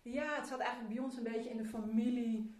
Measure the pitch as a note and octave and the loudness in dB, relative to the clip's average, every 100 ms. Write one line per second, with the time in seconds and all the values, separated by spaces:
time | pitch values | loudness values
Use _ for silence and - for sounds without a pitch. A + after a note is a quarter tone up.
0 | A#3+ C4+ D4 D4 A#3+ B3+ A#3+ B3 A3 A#3 | -2 -2 0 -2 -2 0 0 0 -4 -2
1 | C4 B3 A3+ A3 B3 A3 A3 A#3 G#3+ A3 | -2 -2 -2 0 -2 -4 -4 -4 2 4
2 | B3 B3 A#3 A3 A3 | 4 4 2 2 -2